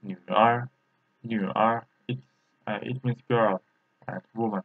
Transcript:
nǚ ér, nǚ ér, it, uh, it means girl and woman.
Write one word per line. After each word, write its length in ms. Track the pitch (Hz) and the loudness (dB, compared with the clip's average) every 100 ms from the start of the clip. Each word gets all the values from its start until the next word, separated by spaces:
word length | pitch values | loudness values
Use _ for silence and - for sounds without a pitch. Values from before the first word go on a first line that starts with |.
nǚ 120 | 101 95 - | -12 -14 -4
ér, 420 | 101 113 120 127 _ _ _ _ _ | 4 4 4 -2 _ _ _ _ _
nǚ 280 | 117 113 95 | -6 -2 -2
ér, 320 | - 110 117 - _ - | 2 2 2 -6 _ -8
it, 120 | 127 - _ _ _ - | -8 -8 _ _ _ -8
uh, 120 | 104 | -6
it 220 | - 127 | -6 -4
means 180 | 127 117 _ | -4 -4 _
girl 340 | 120 110 95 _ _ _ _ - | 2 2 2 _ _ _ _ -12
and 160 | 95 - | -12 -12
woman. 280 | 113 113 101 | -4 -2 -2